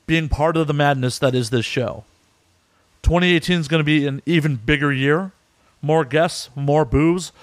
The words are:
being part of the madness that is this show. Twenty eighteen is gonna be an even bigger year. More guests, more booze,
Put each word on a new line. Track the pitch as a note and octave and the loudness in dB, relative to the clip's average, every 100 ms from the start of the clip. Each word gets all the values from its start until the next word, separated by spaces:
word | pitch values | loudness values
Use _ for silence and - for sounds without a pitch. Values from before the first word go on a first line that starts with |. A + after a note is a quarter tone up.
| - | -2
being | D#3+ D#3 | -2 -2
part | - D#3 E3 | -2 0 0
of | D3+ | 0
the | |
madness | D3 C#3+ C3+ B2+ - | 0 0 0 -2 -2
that | C#3 B2+ | 0 0
is | A2+ | 0
this | A#2+ A2 | -2 -2
show. | - A2+ C#2+ - _ _ _ _ _ _ _ _ _ | -4 -4 -8 -16 _ _ _ _ _ _ _ _ _
Twenty | - E3+ F3+ E3+ | 0 2 4 2
eighteen | - F3+ | 2 -2
is | D3 | 0
gonna | D#3+ | 0
be | D3 D#3 C#3+ | 2 2 2
an | C#3 - | -4 0
even | E3+ D3+ C3 | 0 2 -2
bigger | A2+ D3 D3 | 0 0 0
year. | C3+ C3+ D#3 F#3+ _ _ _ _ _ | 0 0 0 -2 _ _ _ _ _
More | C#3+ D#3+ C#3 | -2 0 0
guests, | D3 E3+ - - C#3+ | 0 -2 -4 -12 -6
more | C#3 D3 C#3+ | 0 2 2
booze, | C3+ D#3+ F3+ E3 _ | 2 2 0 -4 _